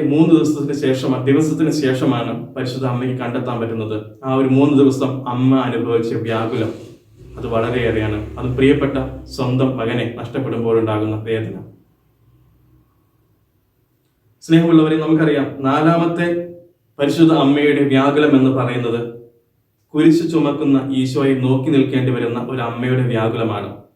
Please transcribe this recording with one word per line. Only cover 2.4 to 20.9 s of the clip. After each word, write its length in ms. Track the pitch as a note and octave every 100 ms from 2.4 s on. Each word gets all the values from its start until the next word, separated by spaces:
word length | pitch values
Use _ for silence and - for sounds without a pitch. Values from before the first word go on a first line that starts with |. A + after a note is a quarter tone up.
| - B2+
പരിശുദ്ധ 300 | B2+ C3 B2+
അമ്മയ്ക്ക് 240 | B2 B2+ B2+
കണ്ടെത്താൻ 340 | A#2 B2 B2 A#2
പറ്റുന്നത്. 360 | A2+ A2 G#2+ G#2+ - - C3
ആ 20 | C3
ഒരു 100 | C3 C3+
മൂന്ന് 180 | D3 C3+
ദിവസം 300 | C3+ - C3 C3 B2
അമ്മ 180 | B2 C3 C3+ A#2
അനുഭവിച്ച 440 | A#2 A#2 A2+ A2+ A2+ A2+
വ്യാകുലം 440 | A2 A2+ B2+ A2 - - - _ - - -
അത് 100 | A2+
വളരെയേറെയാണ്. 640 | A2+ A#2+ B2+ A2+ G#2+ G#2+ G#2+ G#2+ B2
അത് 80 | B2+ B2+
പ്രിയപ്പെട്ട 380 | C3+ C#3+ C#3 C3+ - - - -
സ്വന്തം 340 | B2 B2+ C3 A#2+
മകനെ 260 | A2+ A#2 A2 A#2
നഷ്ടപ്പെടുമ്പോഴുണ്ടാകുന്ന 1000 | A2+ C3+ A#2 A2+ A2+ A2+ A2 G#2+ G#2+ G#2+ A2+
വേദന. 300 | A2 A2+ F#2+ - - _ _ _ _ _ _ _ _ _ _ _ _ _ _ _ _ _ _ _ _ _ _ _ _ _ _ -
സ്നേഹമുള്ളവരെ, 520 | E3 E3+ D#3+ D#3 D#3
നമുക്കറിയാം, 440 | D#3 D#3+ D3+ C#3 C3+ C3+ C3+
നാലാമത്തെ 600 | D3 D#3+ E3+ E3+ E3+ F3 F3 F3 - - _ _ -
പരിശുദ്ധ 340 | C#3+ E3+ D#3+ D#3
അമ്മയുടെ 400 | C3+ C#3+ D3 C#3 C3+
വ്യാകുലം 400 | C3 C#3 D3 D3 C3+
എന്ന് 120 | C3 B2+
പറയുന്നത് 440 | B2 B2 A#2 A#2 - - - _ _ _ _ _ _
കുരിശ് 320 | D3+ E3 E3 D#3+
ചുമക്കുന്ന 460 | D#3+ C#3+ C#3+ C#3 C3+ C3